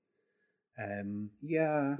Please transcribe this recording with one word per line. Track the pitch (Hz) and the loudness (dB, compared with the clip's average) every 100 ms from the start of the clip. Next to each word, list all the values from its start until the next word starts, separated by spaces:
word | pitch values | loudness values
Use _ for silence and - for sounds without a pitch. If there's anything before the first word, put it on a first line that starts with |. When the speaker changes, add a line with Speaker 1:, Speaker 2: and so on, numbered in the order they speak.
| _ _ _ _ _ _ _ - | _ _ _ _ _ _ _ -10
Speaker 1:
Um, | 101 101 101 104 104 - | -6 -4 -4 -6 -6 -10
Speaker 2:
Yeah, | 147 160 156 151 139 | 0 2 4 4 2